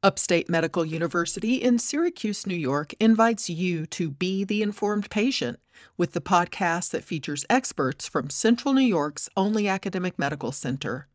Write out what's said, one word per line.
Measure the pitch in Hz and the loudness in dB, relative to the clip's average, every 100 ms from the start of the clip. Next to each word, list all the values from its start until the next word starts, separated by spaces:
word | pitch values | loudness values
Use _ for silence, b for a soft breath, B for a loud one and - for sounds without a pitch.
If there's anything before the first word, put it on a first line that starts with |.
Upstate | 196 190 - 175 - | 4 4 2 2 2
Medical | 170 160 175 | 0 0 0
University | 160 160 165 175 170 - 220 254 | -2 -2 -2 -2 -2 -2 -2 0
in | 247 240 | 2 2
Syracuse, | - 285 349 - 214 202 - | 0 -2 -2 -2 -6 -4 -4
New | |
York, | 175 139 143 156 - | -2 0 -2 -4 2
invites | 220 220 226 226 - | 4 6 4 2 -4
you | 165 180 165 156 | -2 -2 -2 -4
to | - 170 | -4 -4
be | 139 185 190 | -2 -2 -2
the | 196 208 | -2 0
informed | 208 208 208 208 202 | -2 -2 -2 -2 -2
patient | 214 233 262 120 - b b b - | 0 0 0 -4 -6 b b b -2
with | 175 | -2
the | 175 | -2
podcast | - 180 175 - 180 170 175 | 2 2 2 -2 -2 0 -2
that | - | -6
features | - 165 135 147 - | -6 -8 -6 -6 2
experts | 254 - - 135 143 - | 2 2 -2 -2 -2 -4
from | 156 143 | -4 -2
Central | - 220 233 285 | 0 2 4 4
New | 269 | 4
York's | 254 175 147 147 - - | 4 2 0 -4 -6 0
only | 196 214 208 | 0 2 0
academic | 190 196 180 180 - | 0 -2 -2 -4 -2
medical | 143 143 120 | -4 -2 -6
center. | 139 139 139 110 123 143 | -4 -4 -4 -4 -6 -8